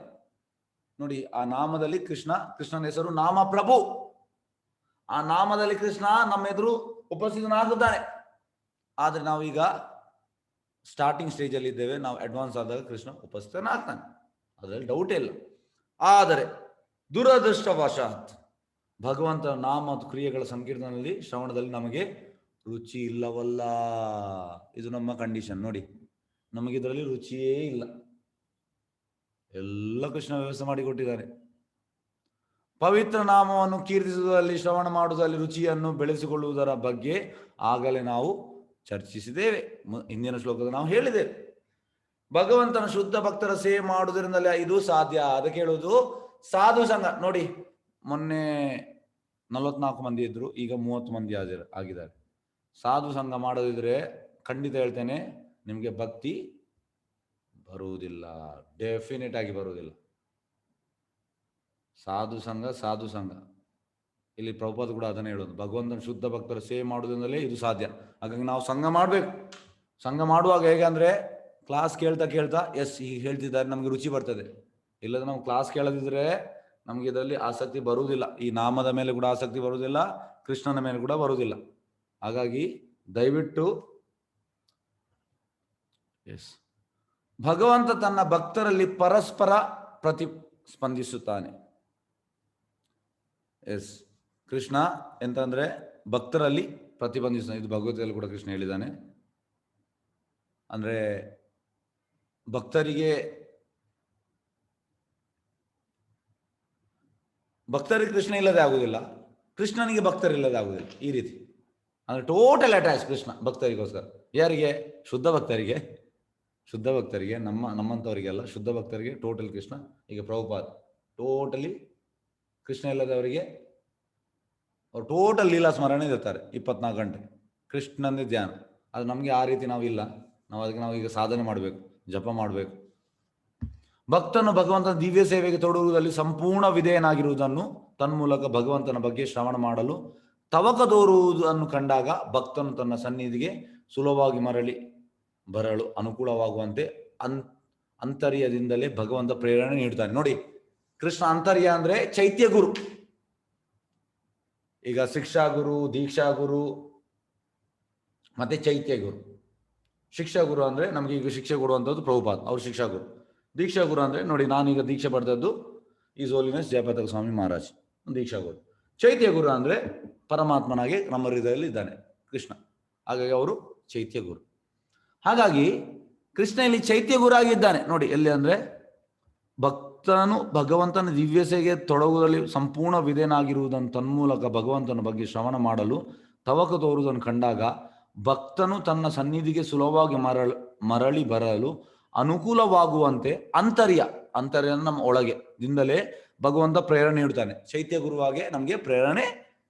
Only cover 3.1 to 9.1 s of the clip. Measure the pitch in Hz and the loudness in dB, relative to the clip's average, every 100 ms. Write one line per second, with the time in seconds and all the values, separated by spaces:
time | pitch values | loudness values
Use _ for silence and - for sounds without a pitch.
3.1 | 160 160 190 196 196 202 254 - - - | 0 2 2 2 2 4 4 4 -6 -14
4.1 | _ _ _ _ _ _ _ _ _ - | _ _ _ _ _ _ _ _ _ -6
5.1 | 143 156 170 202 208 202 196 208 - 202 | -4 0 2 2 2 0 0 -2 -2 2
6.1 | 220 226 202 202 196 226 226 - - - | 4 4 0 -2 0 0 0 -4 -16 -12
7.1 | 160 214 214 220 214 226 233 233 196 - | -6 -4 -4 0 2 2 4 2 2 -6
8.1 | - - _ _ _ _ _ _ - 151 | -14 -20 _ _ _ _ _ _ -2 -2